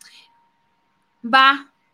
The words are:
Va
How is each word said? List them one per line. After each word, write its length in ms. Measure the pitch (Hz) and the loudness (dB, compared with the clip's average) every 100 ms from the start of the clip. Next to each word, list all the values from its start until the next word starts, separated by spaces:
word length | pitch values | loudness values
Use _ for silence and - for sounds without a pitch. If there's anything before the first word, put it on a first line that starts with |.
| _ _ _ _ _ _ _ _ _ _ _ _ | _ _ _ _ _ _ _ _ _ _ _ _
Va 480 | 233 269 269 277 - _ _ | -4 0 0 -2 -8 _ _